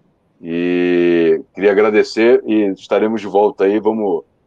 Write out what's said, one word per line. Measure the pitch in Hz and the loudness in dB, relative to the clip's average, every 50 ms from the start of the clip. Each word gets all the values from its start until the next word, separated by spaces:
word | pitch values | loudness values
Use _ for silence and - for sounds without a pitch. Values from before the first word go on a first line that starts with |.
| _ _ _ _ _ _ _ _ | _ _ _ _ _ _ _ _
E | 90 85 82 87 87 90 87 87 87 90 87 87 87 87 85 85 82 82 80 80 - _ _ | -12 -8 -6 -4 -4 -2 -2 -2 0 0 0 0 0 2 2 2 2 0 0 -2 -4 _ _
queria | - 92 104 | -2 0 2
agradecer | 101 95 107 110 104 107 98 - - 113 110 117 127 131 - - | 2 2 2 2 2 0 0 0 0 0 2 4 2 2 2 0
e | 110 107 107 98 | -2 0 0 -2
estaremos | 95 95 - - 107 101 104 110 113 110 | -4 -6 -6 -2 -2 0 0 0 -2 -4
de | 95 82 | -6 -2
volta | 85 98 104 104 98 - 98 | 0 0 0 0 0 0 0
aí. | 98 101 110 | 0 0 0
Vamos | 98 110 113 113 107 98 87 80 - _ _ _ _ | 0 -2 -2 -2 -2 -2 -4 -4 -6 _ _ _ _